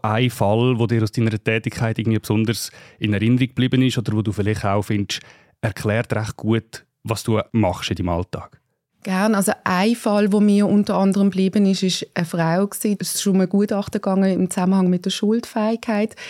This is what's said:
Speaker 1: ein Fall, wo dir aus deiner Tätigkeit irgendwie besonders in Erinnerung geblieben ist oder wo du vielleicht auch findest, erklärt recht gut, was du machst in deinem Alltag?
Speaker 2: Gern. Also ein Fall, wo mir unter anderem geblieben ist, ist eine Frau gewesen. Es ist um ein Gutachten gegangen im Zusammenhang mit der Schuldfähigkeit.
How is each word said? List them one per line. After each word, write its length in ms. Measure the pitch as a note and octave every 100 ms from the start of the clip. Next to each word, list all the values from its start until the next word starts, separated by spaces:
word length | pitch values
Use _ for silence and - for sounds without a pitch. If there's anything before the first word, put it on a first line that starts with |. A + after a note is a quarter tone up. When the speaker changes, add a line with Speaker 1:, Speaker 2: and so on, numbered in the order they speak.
Speaker 1:
ein 260 | A2 A2 B2
Fall, 480 | - G2+ A2 B2+ A#2
wo 80 | A2+
dir 160 | A#2
aus 120 | A2
deiner 180 | - A2+
Tätigkeit 640 | G#2+ - A2+ B2 - A2+ A2
irgendwie 220 | G#2+ A2
besonders 500 | - G#2+ A2 G#2 - - - -
in 120 | G#2+
Erinnerung 360 | G2+ A2+ B2 B2+
geblieben 340 | - B2+ B2+
ist 160 | C3 A#2
oder 160 | G#2
wo 80 | G#2+
du 100 | G#2
vielleicht 320 | G#2 G2+ G#2
auch 200 | G2+ G2+
findest, 380 | - G#2 G2 - - - _ _
erklärt 520 | A2 - G#2+ A2 -
recht 240 | G#2+ A2 -
gut, 480 | G#2+ A2 - - _ _
was 220 | G#2+ A2+
du 180 | - A2 -
machst 380 | A#2 F#2+ - -
in 60 | F2
deinem 140 | F2+
Alltag? 500 | E2+ F2 - - _ _ _ _ _
Speaker 2:
Gern. 300 | - F#3 G#3+
Also 200 | G3+ G3 -
ein 320 | - F3+ G#3+ A#3+
Fall, 360 | A3 G#3 G#3
wo 80 | G#3
mir 280 | G#3 G3+ G#3
unter 280 | G3+ G#3 F#3+
anderem 360 | G3 G3 G3
geblieben 340 | F#3 F#3+ G#3 G3
ist, 160 | F#3+
ist 240 | F#3 - -
eine 100 | -
Frau 440 | E3 E3+ E3 F3 G3+
gewesen. 300 | - G#3+ G3
Es 140 | F3+ -
ist 100 | G3+
um 160 | F#3+
ein 80 | F#3
Gutachten 500 | G3+ G#3 G3+ - G#3
gegangen 320 | G3+ F#3+ F#3+
im 200 | F3+ F3+
Zusammenhang 400 | - F#3 F#3+ F3+
mit 140 | F3+ F#3+
der 40 |
Schuldfähigkeit. 1080 | - G#3 A#3 A#3+ A3+ G#3+ A3+ - G#3 A3 -